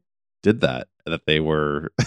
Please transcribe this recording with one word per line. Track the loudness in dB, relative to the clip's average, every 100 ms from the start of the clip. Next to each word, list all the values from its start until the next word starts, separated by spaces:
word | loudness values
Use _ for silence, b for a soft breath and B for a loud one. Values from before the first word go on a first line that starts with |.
| _ _ _ _
did | 0 2
that, | 0 -2 -10 _ -8
that | -4 0
they | 2
were, | 2 0 0 -2 -4 -4